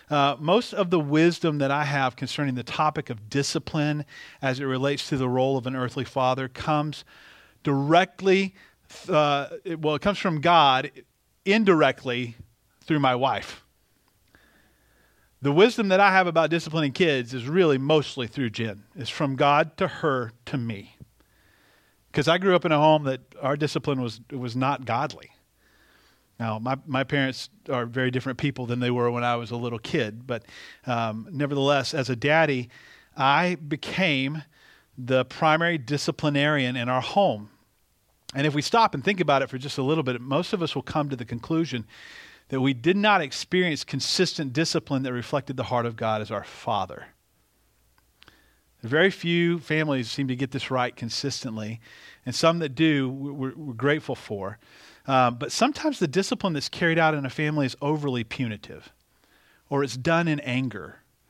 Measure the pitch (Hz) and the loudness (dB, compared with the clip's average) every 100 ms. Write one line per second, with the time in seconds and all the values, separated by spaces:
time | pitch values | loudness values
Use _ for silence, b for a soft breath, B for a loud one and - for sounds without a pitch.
0 | B 147 139 135 151 202 240 - 185 180 | B 2 2 0 2 2 2 -2 0 0
1 | 147 151 165 170 170 151 139 143 147 143 | 2 4 4 4 0 0 0 0 0 0
2 | 135 - 127 - 143 127 120 - 156 151 | -2 -2 -6 -4 -4 -4 -6 0 0 0
3 | - 117 107 139 139 160 - 160 147 151 | -6 -10 -4 -2 -2 -4 -4 -2 0 -2
4 | 147 B B B 135 127 139 131 139 143 | -6 B B B -4 -2 -2 -2 0 -2
5 | - 139 127 127 131 135 123 131 127 139 | -2 -2 0 0 0 0 -4 -4 -6 -6
6 | 120 - 127 127 131 - - 151 151 143 | -6 -2 0 0 -4 -6 -2 0 -2 -6
7 | B B B B B B - 139 139 165 | B B B B B B -2 0 4 4
8 | 185 - 190 190 190 b b b _ - | 4 0 2 2 2 b b b _ -16
9 | - 165 147 143 135 170 - 160 156 147 | 0 2 4 2 -2 -8 -10 -4 -2 0
10 | 202 196 196 156 151 170 143 131 139 - | 0 -2 -2 0 6 8 8 6 0 -10
11 | - _ _ _ - 208 208 165 143 131 | -20 _ _ _ 0 4 6 6 6 2
12 | 135 120 120 117 - _ _ _ - 156 | -2 -4 -4 -10 -20 _ _ _ -2 2
13 | 139 127 131 107 - - _ _ _ _ | 2 2 0 -2 -6 -14 _ _ _ _
14 | _ _ _ b b b b b b b | _ _ _ b b b b b b b
15 | b b b b 139 147 226 240 202 185 | b b b b 2 6 6 6 2 6
16 | 202 190 185 165 156 170 165 160 147 - | 6 6 4 4 4 2 -2 -2 0 2
17 | 180 135 120 127 117 170 170 135 135 156 | 2 2 -2 -8 -2 2 4 4 4 2
18 | 135 - 117 - 123 110 113 101 - - | 2 -4 -8 -4 -4 -2 -6 -8 -16 -12
19 | 123 - 147 131 143 143 160 - 190 - | -10 -4 -2 2 4 4 2 -2 -4 -2
20 | 160 135 117 113 - 143 117 101 - - | -2 0 -2 -10 -8 -6 -6 -8 -14 -20
21 | - _ b b b b b b b b | -20 _ b b b b b b b b
22 | b - 147 170 190 180 175 151 156 156 | b 0 2 2 4 4 4 4 6 4
23 | 143 131 - - 131 147 151 165 139 135 | 2 -6 -8 -6 -2 0 0 -2 -2 -2
24 | 120 107 - 139 123 120 131 135 123 113 | -4 -8 -12 -10 -6 -2 -2 -2 -2 -2
25 | 143 - - _ _ b b b b b | -4 -8 -20 _ _ b b b b b
26 | b b b - 113 110 117 135 156 131 | b b b -8 -6 -4 -4 -6 -4 -4
27 | 135 147 135 127 - _ - 131 117 120 | -2 -2 -2 -4 -12 _ -6 -4 -4 -2
28 | 127 127 135 123 147 131 120 120 123 123 | -2 -2 -4 -4 -4 -4 -4 -2 0 0
29 | 120 120 120 120 117 120 120 117 - 170 | 0 0 0 -2 -4 -6 -6 -8 -4 -2
30 | 110 110 131 117 B B B B - 117 | -2 -6 -8 -8 B B B B -4 -2
31 | 113 110 113 151 143 143 135 143 131 156 | -2 -4 -8 -4 -2 2 2 2 0 -2
32 | 127 123 139 156 160 131 120 B B B | -2 -2 2 4 4 2 -4 B B B
33 | B - 135 143 180 180 151 147 - - | B 0 4 4 2 -2 -6 -8 -6 -2
34 | 185 139 135 156 147 b b b b - | 0 0 -2 -6 -12 b b b b -12
35 | 123 131 127 - 160 156 170 165 117 143 | 0 0 0 0 2 4 2 -2 -4 -4
36 | - - 156 143 143 151 127 127 120 127 | -4 -2 -2 0 2 2 0 -2 -2 -2
37 | 123 - 190 110 104 _ _ _ _ _ | 0 2 2 0 -6 _ _ _ _ _
38 | _ _ - 135 147 147 139 233 220 143 | _ _ -10 -2 -2 0 0 2 2 2
39 | 127 202 156 139 135 131 139 - 131 160 | -2 0 2 2 2 -6 -8 -4 0 0
40 | 131 120 123 139 175 202 165 - - 160 | 0 -4 -2 -2 -2 -2 -2 -4 -4 -4
41 | 147 131 120 120 - 165 165 127 110 B | -4 -6 -8 -10 -4 -2 -2 -4 -10 B
42 | B B B B B 135 131 131 127 196 | B B B B B 0 0 2 2 2
43 | 208 196 147 - - 180 180 139 - 139 | 4 2 0 -6 -2 0 0 -2 -6 -6
44 | - - 180 - 143 123 165 165 - 139 | -2 0 0 -2 -4 -2 -2 -2 -2 -4
45 | 131 123 113 147 - 131 110 120 117 113 | -2 -6 -4 -4 -4 -6 -2 -2 -2 -2
46 | 113 107 104 107 95 - - 107 92 - | -2 -2 -4 -6 -8 -10 -4 -2 -4 -8
47 | - _ _ _ _ _ _ _ _ _ | -18 _ _ _ _ _ _ _ _ _
48 | _ _ b b b b b _ 113 143 | _ _ b b b b b _ -2 2
49 | 190 180 170 170 170 170 - 156 156 135 | 2 2 0 2 2 0 -2 -2 0 -2
50 | 113 - 135 127 135 131 - 131 123 - | -2 -4 -4 -2 -4 -6 -4 -2 -2 -4
51 | 117 - 139 - 135 110 107 113 B B | -8 -6 -6 -6 -8 -8 -8 -10 B B
52 | B B - - 165 170 156 127 160 147 | B B -10 0 2 2 -2 2 2 2
53 | 131 135 139 143 131 143 151 117 135 151 | 0 -4 -8 -6 -6 -8 -10 -2 0 0
54 | - 123 - 104 95 110 B B B B | -2 -8 -6 -8 -8 -10 B B B B
55 | - 131 127 120 - - 247 294 311 269 | 0 4 4 2 -6 0 0 0 -4 -2
56 | 175 151 190 240 196 151 - - 170 165 | 0 0 -2 -2 -2 -2 -4 -2 0 4
57 | 160 156 135 - 151 151 135 - 143 156 | 4 2 -2 -4 -2 0 -2 -2 -2 -2
58 | 147 127 113 - 123 104 - 76 - _ | -2 -2 -4 -4 -4 -6 -12 -18 -20 _
59 | _ b b b b b b 143 139 120 | _ b b b b b b -2 -2 -2
60 | 127 165 170 151 127 123 131 98 73 - | 0 2 2 0 -2 -2 -2 -6 -12 -18
61 | _ _ _ | _ _ _